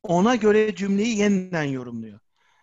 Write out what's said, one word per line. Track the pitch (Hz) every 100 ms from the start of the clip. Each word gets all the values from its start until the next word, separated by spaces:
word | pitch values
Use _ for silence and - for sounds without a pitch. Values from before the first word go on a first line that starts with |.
ona | - 170 208 247
göre | 214 208 214
cümleyi | 175 196 196 226 214
yeniden | 208 196 185 175
yorumluyor. | 147 131 123 117 110 101 _ _ _ _